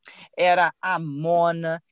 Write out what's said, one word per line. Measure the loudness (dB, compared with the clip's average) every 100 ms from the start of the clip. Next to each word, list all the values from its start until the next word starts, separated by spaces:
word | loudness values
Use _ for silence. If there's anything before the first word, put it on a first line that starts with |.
| -20 -20 -16 0
Era | 2 4 2 -2
a | -6 -4
mona, | -6 -6 0 2 2 0 -6 -8 _